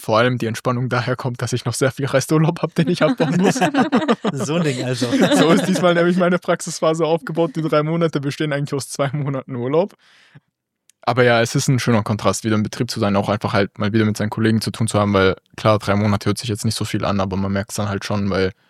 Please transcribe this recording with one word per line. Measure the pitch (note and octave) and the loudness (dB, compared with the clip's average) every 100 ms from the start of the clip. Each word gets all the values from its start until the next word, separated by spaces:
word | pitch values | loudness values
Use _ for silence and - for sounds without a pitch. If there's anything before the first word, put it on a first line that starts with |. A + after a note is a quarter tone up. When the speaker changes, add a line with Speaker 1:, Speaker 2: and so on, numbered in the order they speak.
Speaker 1:
vor | - A2 | 0 2
allem | B2 B2 | 2 0
die | A2+ | -4
Entspannung | A2 - B2 B2 | -4 -2 -2 -2
daher | A#2+ A#2 B2+ | -2 -2 -4
kommt, | C3+ B2 | -4 -6
dass | A#2+ | -4
ich | B2 | -4
noch | - | -4
sehr | - C3+ | -2 -2
viel | - C3+ | -2 -2
Resturlaub | C3+ - D#3 D#3+ F3 | 0 2 2 2 0
hab, | D#3+ - | -2 0
den | E3 | 0
ich | F3+ | 2
abbauen | D#3 B3+ E3+ F3 | 0 2 0 2
muss. | F#3+ B3+ G3 C#4 D4 B3 | 2 2 2 2 2 2
Speaker 2:
<laughs> | D4+ A#3+ A3 | 0 0 -2
So | C#3+ B2 | -4 -2
ein | E3 | 0
Ding | D#3+ B2+ | 0 -2
also. | B2+ B2+ - C4+ G3 | -2 -2 0 2 4
Speaker 1:
So | - D#3+ | 4 4
ist | F3 A3 | 4 2
diesmal | F#3 F3+ | 2 2
nämlich | F3 E3+ F3+ | 4 2 2
meine | F3 F3 | 2 2
Praxisphase | - E3+ - - E3 D#3+ | 0 -4 -4 -2 0 2
aufgebaut. | D#3 E3 - E3 E3 D3+ | 2 0 -2 -2 -2 -2
Die | |
drei | D#3 D#3 | 0 0
Monate | D3+ E3+ E3 D3+ | 2 0 0 0
bestehen | C#3 - D#3 | -4 -4 -2
eigentlich | C#3+ C#3+ | -2 -2
aus | C#3+ - | -4 -6
zwei | - C#3 | -4 -4
Monaten | B2+ C#3+ C3+ - B2 | -2 -4 -6 -8 -6
Urlaub. | B2 D3+ G3+ - _ _ _ - _ _ _ _ _ _ | -2 0 0 -4 _ _ _ -20 _ _ _ _ _ _
Aber | - B2 | -2 2
ja, | B2 A#2 | 4 4
es | A#2 | 2
ist | C#3+ - | 0 0
ein | B2+ | 0
schöner | - A2+ | 2 0
Kontrast, | G2+ G#2 - F#2+ | 0 0 0 0
wieder | A2+ G#2+ | 0 0
im | |
Betrieb | G2+ - B2 | 0 -4 -6
zu | - | -2
sein, | G#2 G2+ | 0 0
auch | G2+ | 0
einfach | G#2 G#2 | -2 0
halt | G#2 G2+ - | 0 -2 -2
mal | G#2 | -2
wieder | A2 | 0
mit | G#2+ G2+ | 0 0
seinen | G#2+ | -4
Kollegen | - A2 A2 | 0 0 0
zu | G#2+ | -2
tun | - A#2 | -2 -2
zu | G#2 | 0
haben, | G#2 | 2
weil | G2 F#2+ F2+ _ - | 4 2 2 _ -2
klar, | A2+ G#2+ | 2 2
drei | - G2+ | 2 0
Monate | G#2+ G2+ - | 2 0 0
hört | G2+ | -4
sich | A#2 | -4
jetzt | G#2 A2+ | -4 -4
nicht | |
so | - | -4
viel | A2 G#2 - | -4 -4 -2
an, | G2+ | -2
aber | F#2+ F#2+ | -2 -2
man | G2 | -2
merkt's | G2 G2 - | -4 -4 -6
dann | G#2 | -4
halt | G2 | -4
schon, | - G#2 G2+ | -4 -4 -2
weil | F#2 F#2+ - _ | 0 -2 -4 _